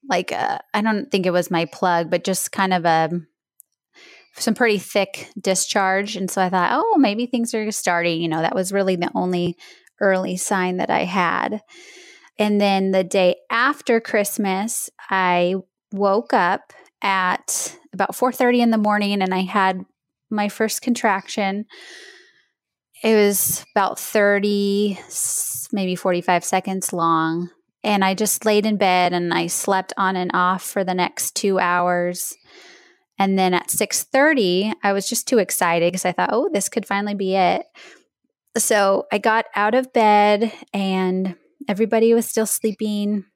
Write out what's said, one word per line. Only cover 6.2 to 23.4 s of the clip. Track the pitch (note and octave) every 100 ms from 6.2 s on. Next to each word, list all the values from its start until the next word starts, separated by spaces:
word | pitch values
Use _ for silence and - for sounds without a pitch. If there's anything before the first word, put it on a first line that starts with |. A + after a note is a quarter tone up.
| F#3
so | -
I | F#3
thought, | F#3 F3
"Oh, | C4 A4+ G4
maybe | B3 G3+ A#3+
things | B3 A#3
are | A3+ G#3+
starting." | G#3 - F3 E3+ E3
You | E3+
know, | D#3+
that | D#3+ -
was | F#3
really | G3+ F#3+ F#3
the | F3 -
only | F3+ F3+ F3 F3 - - _ _
early | G3+ F#3+ F#3 F3+
sign | - F#3+ F3+ F3+
that | -
I | - F3+
had. | F#3+ F3 - - G#3+ _ - - - - - _ -
And | G#3+ G#3
then | G3+ G3 F#3+
the | F#3+
day | F#3 G3 F3+ F3 _
after | A3+ B3+ C#4+ - A3+
Christmas, | A3+ A3 G3+ - G3+ F#3+ A3 - - _ -
I | F#3+ F#3 F3+ F3 F#3+ - _ _
woke | G3 G3 G3 A#3+
up | A3+ F3 G3 - - _ _
at | G#3 F#3+ F#3 F#3 - - - - _
about | F#3+ G3 C#4
four | B3+
thirty | A#3+ B3 A#3+
in | A#3+
the | A3+
morning | G#3 G#3 G3+ G3+
and | F#3+
I | F#3
had | F#3 G#3 F#3+ F#3 F#3 _ _ _ _
my | G#3+ G#3
first | - A3 -
contraction. | - A#3 A3+ G3 - - G3 G3 G#3+ - - - - - _ _ _ _ _ _ _ -
It | A3+ A3
was | G3+ G3+